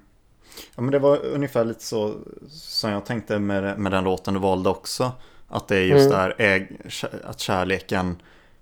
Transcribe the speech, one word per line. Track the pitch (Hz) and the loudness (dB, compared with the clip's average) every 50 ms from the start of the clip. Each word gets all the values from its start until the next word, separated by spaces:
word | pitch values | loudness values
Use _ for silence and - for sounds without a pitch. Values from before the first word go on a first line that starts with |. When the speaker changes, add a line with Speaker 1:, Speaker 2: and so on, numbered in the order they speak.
| _ _ _ _ _ _ _ _ _ - - - - - - | _ _ _ _ _ _ _ _ _ -20 -20 -20 -20 -16 -8
Speaker 1:
Ja, | - | -6
men | 120 131 | -2 0
det | 139 139 | 2 4
var | 135 143 143 143 131 | 4 4 4 4 0
ungefär | 131 135 143 143 135 - 120 113 | -4 -2 -2 -4 0 0 0 0
lite | 113 113 - - | 0 -2 -6 -8
så | - 120 110 104 107 107 - - - - - - 139 | -6 -4 -2 -2 -2 -4 -8 -12 -16 -18 -20 -20 -20
som | 147 - - - - - - 110 | -20 -18 -16 -6 -6 -4 -2 -2
jag | 101 101 - | -4 -4 -4
tänkte | - 123 113 - - 107 104 | -4 -6 -6 -4 -2 -2 0
med, | 101 101 101 98 95 98 98 104 | 0 0 0 0 0 -2 -2 -2
med | 101 95 | -2 0
den | 92 95 92 | 0 2 2
låten | 95 92 87 - 101 98 | 0 0 -2 -2 -2 -2
du | 95 | 0
valde | 95 98 92 92 92 95 | 2 2 0 2 2 0
också. | 92 - - - - - 127 127 123 - - - - - - | 0 0 -6 -10 -4 -2 -2 -4 -4 -8 -18 -20 -20 -20 -20
Att | - - 104 - | -8 -8 -8 -2
det | - 101 | 0 2
är | 95 | 4
just | 95 92 139 143 139 139 117 | 4 6 8 8 8 6 6
Speaker 2:
Mm. | 95 | 4
Speaker 1:
där | 92 92 - - | 2 0 2 2
äg-, | 113 101 95 95 95 - - - - | 2 4 4 2 0 -4 -14 -16 -14
kä-, | 110 - - - - - - - - | -14 -10 -8 -8 -8 -8 -10 -12 -12
att | 110 - | -10 -8
kärleken, | - - 104 92 90 92 95 90 - - 104 95 92 90 85 - - - - - _ - - _ | -2 0 0 0 2 0 -2 -4 -2 -2 -2 0 0 -2 -4 -6 -12 -20 -20 -20 _ -20 -20 _